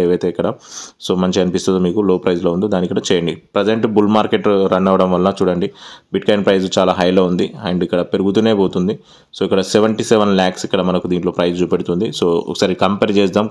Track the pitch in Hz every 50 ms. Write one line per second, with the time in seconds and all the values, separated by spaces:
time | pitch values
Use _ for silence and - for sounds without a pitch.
0 | 90 87 90 87 - 90 85 - 101 104 113 - - - - - - - - _
1 | - - 98 92 92 92 92 98 90 90 87 90 - - 95 92 92 90 87 107
2 | 104 95 92 90 - 95 90 85 90 87 85 90 104 107 101 92 92 90 95 101
3 | - - 95 87 85 80 80 80 - _ - 104 101 104 110 113 107 113 107 104
4 | 104 101 107 107 107 - - 98 92 107 101 98 98 92 95 92 95 95 95 95
5 | 92 92 92 87 90 98 95 - 98 90 90 87 92 101 - - - - - -
6 | _ _ - 98 - - 107 104 - - 98 95 92 92 - 104 92 92 90 92
7 | 90 90 92 95 92 90 90 90 98 90 - - 107 92 90 90 90 87 - 87
8 | 87 - - 98 95 98 95 110 110 113 110 98 95 87 - 98 90 95 110 -
9 | - _ - - _ _ - - 98 92 104 95 92 - - 107 107 110 110 107
10 | 113 - 117 107 104 101 98 95 92 92 92 - - - - 95 90 90 90 90
11 | - 90 90 90 87 90 85 - 87 90 87 90 90 82 90 87 87 - 87 90
12 | 110 - - - - 87 85 85 - - - - 104 92 92 - 101 92 101 98
13 | - 107 101 101 101 92 90 104 214 107